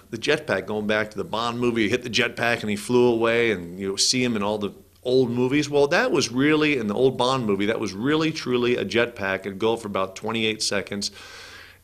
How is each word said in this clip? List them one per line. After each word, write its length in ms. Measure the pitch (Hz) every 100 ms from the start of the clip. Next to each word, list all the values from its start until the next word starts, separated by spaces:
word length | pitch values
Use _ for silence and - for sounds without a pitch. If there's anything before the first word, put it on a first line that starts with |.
| -
the 60 | 110
jetpack 500 | 143 151 - 98 90
going 200 | 107 104
back 240 | 107 107
to 60 | 104
the 80 |
Bond 340 | 85 104 117 120
movie? 240 | 123 113
He 60 | 101
hit 160 | 123
the 60 | 123
jetpack 500 | 110 120 - 117 117
and 100 | 107
he 60 | 104
flew 320 | - 123 123
away, 420 | 113 113 117 117
and 300 | 95 85 90
you 160 | 98 98
see 260 | - 127
him 140 | 123 110
in 80 |
all 140 | 101 107
the 140 | 101 - - _
old 280 | 123 131 120
movies. 380 | 120 127 147 135
Well, 200 | 143 143
that 240 | 180 254
was 180 | 143 123
really, 480 | 123 143 156 151 139
in 80 | 107
the 80 |
old 240 | 107 131 127
Bond 280 | 123 131 110
movie, 200 | 98 101
that 140 | 113
was 140 | 107
really, 360 | 92 131 156 160
truly 460 | 156 127 123 120 117
a 80 |
jetpack. 560 | 104 110 120 - 98 95
It'd 180 | 104 95
go 180 | 110 113
for 120 | 107
about 260 | 98 95
twenty-eight 480 | - 107 113 110 110
seconds. 480 | - 101 95 104 101 - - - - - - -